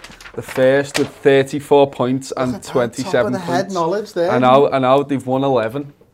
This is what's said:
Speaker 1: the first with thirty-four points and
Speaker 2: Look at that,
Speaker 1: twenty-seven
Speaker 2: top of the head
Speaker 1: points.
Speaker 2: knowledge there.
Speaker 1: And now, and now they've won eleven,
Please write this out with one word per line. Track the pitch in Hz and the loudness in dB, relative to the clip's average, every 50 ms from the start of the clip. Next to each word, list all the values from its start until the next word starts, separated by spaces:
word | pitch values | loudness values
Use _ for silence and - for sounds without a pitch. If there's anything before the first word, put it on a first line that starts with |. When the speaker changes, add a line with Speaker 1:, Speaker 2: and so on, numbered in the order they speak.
| - - - - - - - | -20 -20 -20 -20 -20 -16 -14
Speaker 1:
the | - | -14
first | 123 - - 135 131 131 135 139 143 139 - - | -14 -8 -2 2 4 4 4 4 0 -2 -2 -4
with | 143 131 | -4 -4
thirty-four | - - - 143 139 135 135 135 - 147 139 - 151 143 139 139 | -4 -2 2 4 4 4 2 0 -4 -8 -2 2 4 4 4 4
points | 139 - 131 123 127 135 135 - - | 2 -2 -2 -2 -2 -4 -6 -8 -8
and | - 131 127 | -6 -4 -4
Speaker 2:
Look | 123 98 | -6 -8
at | - | -10
that, | - | -6
Speaker 1:
twenty-seven | - 139 120 117 - - - - 180 127 120 - | -2 -2 -2 -2 -4 -6 -6 -2 0 0 0 0
Speaker 2:
top | - 190 | -2 -4
of | 175 170 | -4 -4
the | 170 | -2
head | 175 | -2
Speaker 1:
points. | 196 190 196 | -2 -4 -4
Speaker 2:
knowledge | 180 165 165 185 208 220 202 | -4 -2 -2 -2 -4 -6 -6
there. | - 175 170 175 | -4 -2 -2 0
Speaker 1:
And | - 123 | 0 2
now, | 127 127 131 139 143 | 4 4 6 6 4
and | - - 135 | 4 2 0
now | 131 127 131 139 143 | 2 2 2 2 0
they've | 143 147 131 117 | -2 -4 -6 -4
won | 127 127 131 139 | -4 -4 -2 0
eleven, | 139 131 120 110 110 113 143 147 143 - _ _ _ | 0 0 0 -2 -2 -4 -8 -12 -12 -16 _ _ _